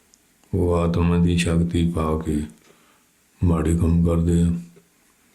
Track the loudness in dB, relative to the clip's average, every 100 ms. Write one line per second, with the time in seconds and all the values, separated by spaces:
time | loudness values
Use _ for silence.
0 | _ _ _ _ -8 -4 -2 0 0 0
1 | 0 2 2 0 0 0 0 0 -2 -2
2 | -2 -4 -4 -4 -6 -14 _ _ _ _
3 | _ _ _ -4 0 0 0 0 2 2
4 | 2 0 2 2 2 -2 -8 -20 _ _
5 | _ _ _